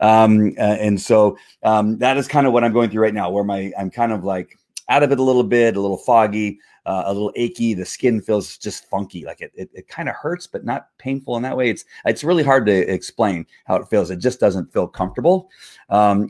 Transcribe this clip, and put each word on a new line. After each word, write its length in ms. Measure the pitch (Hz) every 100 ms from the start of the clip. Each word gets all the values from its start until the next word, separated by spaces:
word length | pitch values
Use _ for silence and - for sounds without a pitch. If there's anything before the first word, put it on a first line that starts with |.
Um, 540 | 107 110 110 107 104 -
uh, 200 | 107 104
and 180 | 107 101
so, 380 | - 110 104 - _ _
um, 360 | 110 110 107 110
that 180 | 123 135
is 100 | 135
kind 200 | 147 139
of 80 |
what 100 | 120
I'm 80 | 117
going 160 | 113 117
through 140 | 107
right 120 | 110
now, 140 | 107 90
where 160 | 98
my, 260 | 101 98 98 98
I'm 120 | 95
kind 200 | - 117
of, 140 | 110
like, 320 | 92 92 90 _ _ - -
out 140 | 139
of 80 | 143
it 80 | 131
a 20 |
little 220 | 131 127
bit, 320 | 117 120 117 101
a 40 |
little 180 | 98 95
foggy, 600 | - 120 107 107 107 101 _ _
uh, 200 | - 95 90
a 60 |
little 200 | 101 104 -
achy. 380 | 120 120 117
The 100 | 98
skin 360 | 90 - 127 110
feels 360 | 95 107 90 -
just 300 | 107 - -
funky. 380 | 98 98 87
Like, 160 | 78 82
it, 120 | 85
it, 160 | - 95
it 140 | - -
kind 220 | - 131
of 80 | -
hurts, 320 | 151 175 -
but 160 | -
not 240 | 107 120 - _
painful 380 | 131 135 135 120
in 80 |
that 120 | 127 131
way. 140 | 123
It's, 140 | 107 - - -
it's 180 | 117
really 180 | 147 175
hard 240 | 139 135 107
to 60 | 98 87
explain 540 | 92 - - 110 90 82 _ -
how 100 | 95
it 100 | -
feels. 220 | 107 87
It 60 | 90
just 240 | 120 120
doesn't 320 | 107 95 82
feel 160 | - 90
comfortable. 600 | - 90 - 139 190 180 _ - - _
Um, 360 | 101 104 101 104